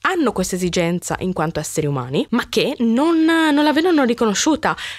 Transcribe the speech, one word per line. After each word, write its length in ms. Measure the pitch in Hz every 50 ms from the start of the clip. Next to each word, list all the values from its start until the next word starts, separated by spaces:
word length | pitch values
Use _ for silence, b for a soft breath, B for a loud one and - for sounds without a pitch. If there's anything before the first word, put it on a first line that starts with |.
hanno 300 | - - 381 349 285 214
questa 240 | - 190 180 - 190
esigenza 600 | 180 185 175 175 180 170 170 175 170 - - 165 -
in 140 | - 185 180
quanto 260 | - 156 160 - 156
esseri 280 | 151 - - 160 147
umani, 380 | 143 143 131 120 123 139 190 294 -
ma 120 | 226 240 - -
che 260 | - 208 151 220 311 -
non, 440 | 233 226 226 254 302 339 330 320 320
non 400 | 320 330 330 320 311 285 294 294
la 100 | 302 262
vedono 300 | 311 330 370 330 294 262
riconosciuta. 720 | 233 233 - 240 214 196 - - 311 294 - - 180 - B B B B